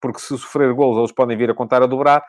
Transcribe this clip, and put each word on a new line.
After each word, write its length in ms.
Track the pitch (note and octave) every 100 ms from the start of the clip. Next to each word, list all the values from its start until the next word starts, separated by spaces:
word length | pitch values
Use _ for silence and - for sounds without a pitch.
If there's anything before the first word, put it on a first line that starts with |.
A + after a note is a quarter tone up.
porque 200 | C3 A2+
se 160 | - C3+
sofrer 340 | - D3 C#3
golos, 260 | B2 C#3 A2+
eles 140 | A#2
podem 240 | - B2 A2+
vir 140 | A#2+
a 40 |
contar 280 | A2+ A#2 B2+
a 40 | B2+
dobrar, 380 | C3 C#3+ D3